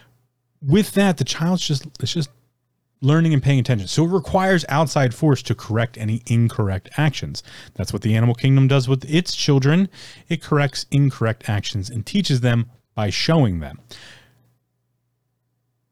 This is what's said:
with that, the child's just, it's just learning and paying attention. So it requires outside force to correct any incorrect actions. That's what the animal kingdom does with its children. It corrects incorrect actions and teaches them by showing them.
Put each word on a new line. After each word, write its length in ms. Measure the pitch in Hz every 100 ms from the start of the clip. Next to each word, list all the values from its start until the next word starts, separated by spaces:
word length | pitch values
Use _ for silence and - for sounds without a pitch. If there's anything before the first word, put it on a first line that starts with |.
| _ _ _ _ _ _
with 300 | 139 190 202
that, 260 | 196 196 -
the 60 |
child's 420 | 127 - 170 185 -
just, 180 | 143 - -
it's 140 | 120
just 160 | 170 143 _ _ _ _ _ _ _
learning 320 | 135 160 165
and 80 | 147
paying 200 | 135 135
attention. 260 | 117 113 90
So 180 | -
it 40 | 165
requires 560 | 185 - 190 190 180 -
outside 460 | 143 151 151 127
force 260 | - 156 131
to 120 | -
correct 420 | - - 110 113 -
any 240 | 107 113 -
incorrect 640 | 117 117 - 101 95 - -
actions. 480 | 151 - 73 - - - -
That's 180 | - -
what 100 | 101
the 140 | 107 110
animal 180 | 120
kingdom 320 | 117 135 135 135
does 220 | 139 127
with 200 | 135 127
its 280 | 160 180 -
children. 520 | - 139 135 170 190 - - - -
It 140 | -
corrects 420 | - 147 139 - -
incorrect 580 | 143 139 - 113 107 -
actions 420 | 104 - 104 95
and 140 | 120
teaches 360 | - 202 170 127
them 260 | 123 120 110 _ _ -
by 140 | 104
showing 500 | - - 165 117 85
them. 180 | 71 73 _ - - - _ _ _ _ _ _ _ _ _ _ _ _ _ _ _ _ _